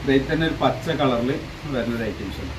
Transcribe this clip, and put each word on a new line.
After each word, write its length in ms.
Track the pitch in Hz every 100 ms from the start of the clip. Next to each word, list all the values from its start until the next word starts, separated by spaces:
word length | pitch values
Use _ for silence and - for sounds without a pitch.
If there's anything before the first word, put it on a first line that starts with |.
ഇതിൽ 220 | 139 135 135
തന്നെ 160 | 156 160
ഒരു 60 | -
പച്ച 240 | 135 131 165 143
കളറിൽ 320 | 135 117 123 160 - - 147
വരുന്നൊരു 320 | 131 117 117 107
ഐറ്റംസ് 300 | 95 98 -
ആണ്. 100 | -